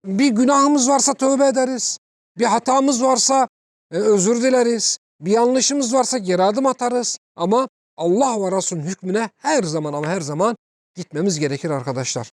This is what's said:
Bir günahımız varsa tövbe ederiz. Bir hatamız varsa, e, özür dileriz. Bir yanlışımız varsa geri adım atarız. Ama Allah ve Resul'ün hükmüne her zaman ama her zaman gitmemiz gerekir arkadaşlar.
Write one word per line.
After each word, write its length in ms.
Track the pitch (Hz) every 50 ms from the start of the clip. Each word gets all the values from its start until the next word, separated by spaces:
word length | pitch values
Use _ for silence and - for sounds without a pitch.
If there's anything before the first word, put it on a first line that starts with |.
| -
Bir 240 | 196 190 196 269 285
günahımız 600 | 220 208 254 247 285 277 277 285 294 285 247 254
varsa 240 | 277 262 - 277 269
tövbe 340 | - 269 269 277 262 277
ederiz. 500 | 277 233 262 262 254 262 226 - - - - _ _ _ _ _ _ _
Bir 80 | 170 233
hatamız 580 | 226 202 233 233 269 254 269 269 277 277 226 254
varsa, 440 | 262 262 233 - - 269 269 254 - _ _ _ _ _ _ _ _
e, 60 | 160
özür 460 | 175 208 220 208 196 180 208 240 233 240
dileriz. 540 | 262 254 247 240 233 233 220 196 - - - _ _ _ _
Bir 120 | 147 180
yanlışımız 640 | 208 226 240 247 254 262 226 - 277 285 269 226 247
varsa 240 | 262 247 - 269
geri 260 | 254 190 180 180 175 185
adım 220 | 196 214 262 269
atarız. 520 | 269 247 - 247 240 247 247 233 - - - _ _ _
Ama 320 | - 170 180 214 247 262 - _ _ _ _ _
Allah 440 | - 160 175 180 220 277 262 233 214
ve 160 | 196 185 190
Resul'ün 240 | 196 175 - 180 165
hükmüne 480 | 143 170 190 _ - 185 185 214 226 202 _
her 260 | _ - 277 320 277 196
zaman 300 | 160 151 160 151 151 143
ama 140 | 147 151
her 140 | 156 180 196
zaman 340 | 156 139 151 151 190 226 233 - _ _ _ _ _ _ _
gitmemiz 440 | - 170 _ - 147 175 202 175 156
gerekir 300 | 151 139 139 139 - 165
arkadaşlar. 600 | 151 139 123 139 127 127 127 - - 127 113 - _